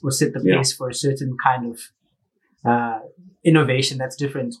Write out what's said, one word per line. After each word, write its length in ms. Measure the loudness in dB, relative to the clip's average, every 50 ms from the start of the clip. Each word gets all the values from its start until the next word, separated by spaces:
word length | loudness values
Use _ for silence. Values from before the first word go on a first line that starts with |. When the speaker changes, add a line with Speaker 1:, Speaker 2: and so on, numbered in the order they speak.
| -4
Speaker 1:
or 80 | -4
set 220 | 0 0 0 0 0
the 80 | 0 2
Speaker 2:
Yeah. 140 | 2 4 4
Speaker 1:
pace 160 | 2 0 -2
for 160 | -4 -6 -8
a 40 | -6
certain 420 | -2 -2 -2 -2 -2 -4 -6 -4 0 2
kind 220 | 2 2 0 -2 -8
of, 80 | -10 -12 -16 -20 _ _ _ _ _ _ _ _ _ _ _ _ _ _ 0
uh, 340 | 2 2 2 0 -2 -4 -6 -10 -12 -20 _ -20 -20 _ _ 2
innovation 540 | 4 6 6 6 4 2 0 0 -2 -2 -4
that's 180 | -6 -8 -6
different. 400 | -6 -6 -6 -4 -4 -6 -6 -6 -2